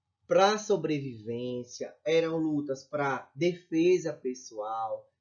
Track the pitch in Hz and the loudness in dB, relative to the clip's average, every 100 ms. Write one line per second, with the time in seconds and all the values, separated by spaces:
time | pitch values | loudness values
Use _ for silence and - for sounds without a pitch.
0 | _ _ - 175 196 214 208 196 156 151 | _ _ 2 6 6 4 2 0 2 -2
1 | 135 117 107 117 123 123 123 - - - | -4 -10 -8 -6 -4 -6 -8 -10 -12 -8
2 | - 165 165 165 160 147 143 135 - 147 | 0 2 2 0 0 -2 -2 -6 -6 -4
3 | 139 135 - 135 170 175 - 165 175 180 | -2 -2 -6 -2 0 -2 -4 2 4 4
4 | 160 143 131 127 - 107 107 110 110 - | 0 -4 -6 -8 -10 -10 -6 -6 -6 -8
5 | - _ | -12 _